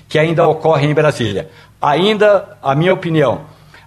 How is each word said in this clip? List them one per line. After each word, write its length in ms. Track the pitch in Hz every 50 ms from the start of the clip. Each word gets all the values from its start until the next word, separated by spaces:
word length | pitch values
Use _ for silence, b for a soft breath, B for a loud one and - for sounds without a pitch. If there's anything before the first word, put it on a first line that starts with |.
| B -
que 100 | - 156
ainda 280 | 156 165 165 160 165 156
ocorrem 420 | 151 156 - 156 160 143 143 147
em 40 | 151
Brasília. 560 | 156 151 151 - - 120 107 101 92 80 B B B B B _ _
Ainda, 760 | - 143 143 151 180 208 220 208 208 208 208 185 190 - - - -
a 120 | 135 135
minha 180 | 143 165 185 175
opinião, 500 | - - 170 165 156 143 123 104 82 - B B B B B B B B